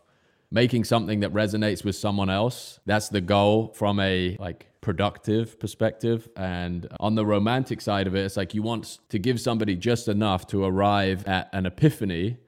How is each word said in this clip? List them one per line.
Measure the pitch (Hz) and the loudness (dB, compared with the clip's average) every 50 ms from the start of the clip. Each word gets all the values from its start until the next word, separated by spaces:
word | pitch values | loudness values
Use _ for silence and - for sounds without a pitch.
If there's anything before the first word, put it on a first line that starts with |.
| _ _ _ _ _ _ _ _ _ _ | _ _ _ _ _ _ _ _ _ _
making | - 110 123 123 123 117 107 | 0 2 2 4 2 0 0
something | - 120 117 110 82 110 104 | 2 2 0 0 0 0 0
that | 104 98 - | 0 0 0
resonates | 104 110 101 101 107 107 107 101 87 - | 0 0 0 0 0 0 0 -2 -2 -2
with | 104 92 | -4 -4
someone | - - 104 101 101 98 95 | -2 -2 -2 -2 0 0 0
else. | 95 98 107 120 120 - - - - - _ | 2 2 0 0 -2 -6 -10 -18 -20 -10 _
That's | - 101 107 104 - | 0 0 0 0 0
the | 104 101 | -2 -2
goal | 90 87 101 101 101 104 104 110 110 113 - | 0 2 4 6 6 6 6 4 2 -2 -4
from | - 110 104 101 101 | -2 0 0 2 2
a, | 98 95 95 92 90 90 92 104 | 2 2 2 0 0 -2 -4 -6
like, | 98 90 82 - - _ _ _ | -8 -10 -10 -12 -16 _ _ _
productive | - 113 95 78 95 101 - - - - 107 110 117 117 - - | -6 -4 -2 0 0 -2 -2 -4 -4 -2 0 0 0 -2 -6 -10
perspective. | - 107 - - 110 110 - - - 117 117 113 113 - - | -10 -10 -4 -2 -2 -2 -2 -2 -2 -2 0 -2 -4 -8 -12
And | - 95 92 90 87 87 87 87 87 85 - - - | -8 -6 -4 -4 -4 -4 -4 -6 -6 -8 -10 -8 -4
on | - 104 110 | -2 0 0
the | 110 107 | 2 2
romantic | 104 104 101 101 110 120 131 135 - 120 110 - | 2 2 2 2 2 2 0 0 -2 -6 -6 -4
side | - 104 101 98 | -2 -2 0 0
of | 95 90 | 0 0
it, | 98 98 | -2 -2
it's | 98 - | -2 -2
like | - 98 90 - | -4 -4 -4 -4
you | 107 107 | -4 -4
want | 113 117 110 - - - - _ _ | -2 -4 -6 -6 -10 -14 -20 _ _
to | - 110 | -6 -2
give | 92 123 127 117 | 0 0 0 0
somebody | - 131 117 113 110 104 98 | 0 0 0 0 0 0 -2
just | 87 87 117 120 117 - - | 0 0 0 0 0 0 0
enough | 104 101 107 104 95 92 - | 0 2 2 2 2 0 -2
to | - - 101 95 | -2 -2 0 0
arrive | 95 92 95 101 101 104 101 98 95 95 92 101 | 2 2 4 4 4 4 4 2 2 0 -2 -2
at | 98 95 92 - - - | -2 -2 -2 -2 -2 -4
an | 98 92 | -4 -2
epiphany | 92 90 - - 156 139 - 113 98 87 82 90 104 120 123 _ | -2 0 2 2 2 2 2 -2 -4 -2 -2 -2 -2 -4 -6 _